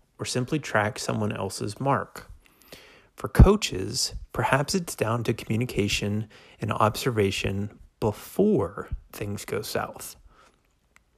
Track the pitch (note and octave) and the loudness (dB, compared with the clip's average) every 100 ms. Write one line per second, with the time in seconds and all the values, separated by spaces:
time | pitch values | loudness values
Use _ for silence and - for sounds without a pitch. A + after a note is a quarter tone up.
0 | _ - G#2+ B2+ B2 D#3 - G#2+ G#2 - | _ -10 -4 -2 0 -2 0 2 2 -2
1 | - A2+ G#2 G#2+ G2 - A2 - C3+ A#2 | -4 0 0 -2 -6 -4 -6 -2 0 2
2 | - - - - - _ - - - - | 0 -10 -18 -20 -20 _ -20 -20 -20 -20
3 | _ - - - F#3+ G#3 - F#2+ G#2 C3 | _ -10 4 10 10 8 2 -4 -6 -4
4 | - - - - A#2 C3+ C#3+ F#3+ E3+ - | -4 -6 -10 -4 0 0 0 -2 -4 -4
5 | A2 A#2 A#2 A#2 - A2 B2 - G2+ - | -2 -2 -2 -4 -2 -2 -2 -2 -2 0
6 | G#2 G#2+ G#2+ - - - A2+ - G#2+ - | -2 -4 -6 -14 -20 -8 -4 2 2 2
7 | C3+ A2 G2 - G#2 G2 G#2+ - - - | -2 2 0 0 -4 -4 -6 -10 -18 -4
8 | A2+ - - - G#3 E3+ - - - - | -2 -2 -6 2 2 4 0 -6 -10 -10
9 | - - G#2 G2+ - A2 - A2 G#2+ - | -12 -10 -8 -8 -6 -6 -4 -4 -4 -8
10 | - - - _ - _ _ _ _ _ | -14 -16 -20 _ -20 _ _ _ _ _
11 | _ | _